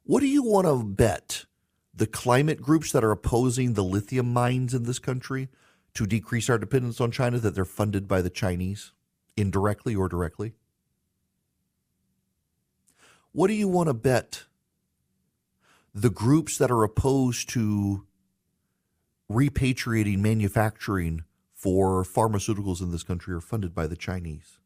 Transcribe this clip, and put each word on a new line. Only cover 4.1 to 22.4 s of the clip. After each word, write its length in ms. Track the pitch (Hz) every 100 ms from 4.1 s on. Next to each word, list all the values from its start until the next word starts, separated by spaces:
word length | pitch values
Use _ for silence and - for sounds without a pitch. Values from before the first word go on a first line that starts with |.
| 127 120
mines 400 | 120 123 127 123
in 120 | 127 117
this 120 | 120
country 500 | - 127 - 131 131 _ _ _ _
to 140 | - 104
decrease 420 | 110 - 120 -
our 80 | 120
dependence 420 | 101 135 123 113
on 120 | 120
China, 260 | - 123 120
that 160 | 107
they're 120 | 95 90
funded 420 | - 104 98 98
by 160 | 95
the 80 | 90
Chinese, 600 | - 95 90 92 101 - _ _ _ _ -
indirectly 560 | 98 92 104 101 131
or 160 | 101 92
directly? 440 | 87 85 - 107 - _ _ _ _ _ _ _ _ _ _ _ _ _ _ _ _ _ _ _ _ _ _ _ _ _ _ _
What 140 | - 190
do 80 |
you 140 | 214 202
want 220 | 180 165
to 40 |
bet 520 | 117 135 120 - - - _ _ _ _ _ _ _ _ _ _ _ _ _ _
the 160 | 101 117
groups 480 | 90 110 156 156 -
that 140 | 131
are 120 | 120
opposed 640 | 107 - 135 135 127 117 -
to 580 | 123 107 104 101 101 - _ _ _ _ _ _ _ _ _ _ _ _
repatriating 840 | 107 139 - 131 127 123 113 104 98
manufacturing 1080 | 107 110 101 113 107 - - 98 82 82 - _ _
for 500 | - 98 95 95 92
pharmaceuticals 800 | 92 - 113 107